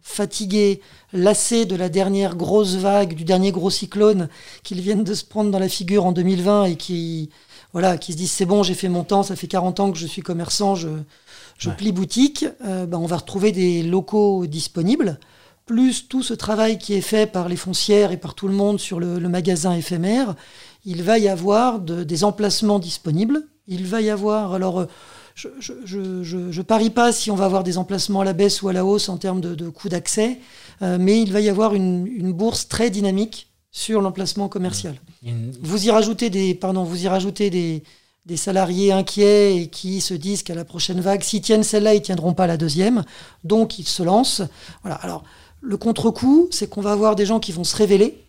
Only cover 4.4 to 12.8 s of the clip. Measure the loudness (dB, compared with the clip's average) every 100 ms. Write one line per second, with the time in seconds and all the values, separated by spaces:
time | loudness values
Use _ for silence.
4.4 | -20 -20 -10 -6 -2 0 0 -4 -6 -2
5.4 | 0 0 -2 -2 0 2 2 2 2 2
6.4 | 4 4 2 0 -4 -6 -4 -6 -8 _
7.4 | _ -20 _ 0 0 0 -6 -6 -4 -2
8.4 | 2 2 2 0 -2 -2 0 0 0 -6
9.4 | -4 -2 -2 0 -2 -2 -8 -10 -8 -6
10.4 | -4 -2 0 0 -4 -8 -10 _ _ -20
11.4 | -20 _ -8 -4 -2 -2 -2 2 2 2
12.4 | -6 -6 -8 -6